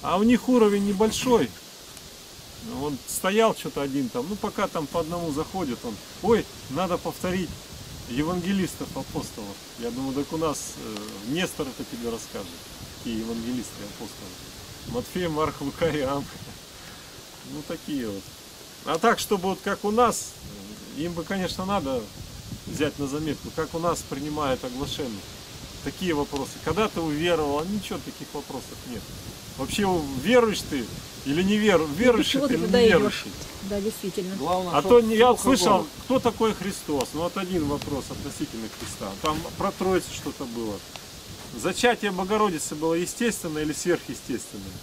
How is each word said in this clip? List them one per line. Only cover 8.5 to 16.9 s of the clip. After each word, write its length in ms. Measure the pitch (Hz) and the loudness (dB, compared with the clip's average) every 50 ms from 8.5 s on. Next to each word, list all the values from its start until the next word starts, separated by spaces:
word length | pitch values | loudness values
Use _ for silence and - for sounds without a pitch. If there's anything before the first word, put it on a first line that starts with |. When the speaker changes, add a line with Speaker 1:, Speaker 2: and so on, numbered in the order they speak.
| 202 190 175 151 - - 285 - - | 2 2 2 0 -2 -6 -8 -6 -6
Speaker 1:
апостолов". 600 | 269 - - - 156 - - - 117 104 101 98 - - - - - | -8 -8 -4 -4 -6 -6 -6 -8 -10 -10 -10 -12 -14 -14 -16 -12 -6
Я 120 | 117 120 | -6 -6
думаю: 240 | 117 131 135 135 127 | -4 -2 -4 -2 -2
"Так 160 | 139 143 - | -2 -2 -2
у 40 | - | -2
нас, 220 | 160 165 156 135 - - - - | 0 0 0 0 -2 -6 -10 -10
э, 200 | 147 135 113 107 101 104 107 104 95 101 117 | -10 -8 -8 -8 -8 -8 -10 -10 -8 -4 -2
Нестор 340 | 143 175 185 - - - 151 | 0 0 0 0 -2 -4 -4
это 180 | 131 120 - 123 - | -4 -4 -8 -8 -8
тебе 200 | - 117 120 117 | -8 -6 -4 -4
расскажет, 380 | 113 110 - - - 110 98 87 - - - - - - - - - - | -4 -4 -8 -8 -10 -10 -10 -10 -12 -14 -14 -14 -14 -14 -14 -14 -14 -8
какие 220 | - 123 113 110 | -6 -4 -4 -4
евангелисты, 600 | 113 113 117 117 113 120 127 123 104 - - - 101 104 101 | -4 -4 -4 -4 -4 -4 -4 -4 -6 -8 -10 -12 -12 -12 -12
апостолы. 340 | - 120 104 - - 101 92 87 - - - - - - - - - - - | -12 -12 -12 -12 -14 -14 -14 -14 -14 -14 -16 -14 -16 -14 -14 -14 -12 -10 -6
Матфей, 400 | 113 123 120 - - 185 180 170 | -6 -6 -6 -4 -4 -2 0 0
Марк, 260 | 156 151 156 143 139 - | 2 2 2 0 0 -2
Лука, 260 | 147 139 - - 170 160 | -6 -6 0 2 2 2
Иоанн". 340 | 151 151 131 131 139 143 - - - - - - - - - - - - - - | 2 2 0 0 0 -2 -4 -6 -12 -14 -14 -14 -16 -16 -16 -18 -18 -16 -16 -16